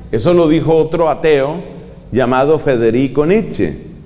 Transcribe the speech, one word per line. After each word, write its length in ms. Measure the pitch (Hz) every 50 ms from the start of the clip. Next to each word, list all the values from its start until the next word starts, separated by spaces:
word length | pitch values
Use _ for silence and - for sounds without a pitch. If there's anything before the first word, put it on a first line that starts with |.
| - -
Eso 220 | - 113 107 170 180
lo 140 | 175 170 156
dijo 260 | 160 160 127 151 160
otro 360 | 160 156 156 165 170 170 156
ateo 520 | 139 - - 160 151 139 135 143 160 143 135 - - - - - - - - -
llamado 480 | - 123 127 120 127 127 139 147 160 147
Federico 680 | - 147 131 113 117 113 110 123 139 131 - 143 147
Nietzsche. 600 | 160 196 226 190 - - - 98 78 71 73 - - - - -